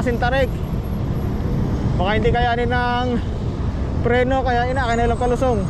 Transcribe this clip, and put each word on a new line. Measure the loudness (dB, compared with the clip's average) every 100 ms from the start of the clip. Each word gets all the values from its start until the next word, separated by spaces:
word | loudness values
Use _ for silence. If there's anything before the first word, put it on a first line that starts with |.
| 0
kasing | 0
tarik. | 0 2 0 -2 -4 -4 -4 -4 -2 -2 -2 -2 -2 -2 0 0 0 0
Baka | 2 2
hindi | 2
kayanin | 2 2 0 0
ng | 0 0 0 0 -2 -2 -4 -4 -2 -4 -2 -2 0 2
preno, | 2 2 2
kaya | 2 0 0
ina, | 0 0
kaya | 2
nilang | 2 2
kalusong. | 0 2 2 2 0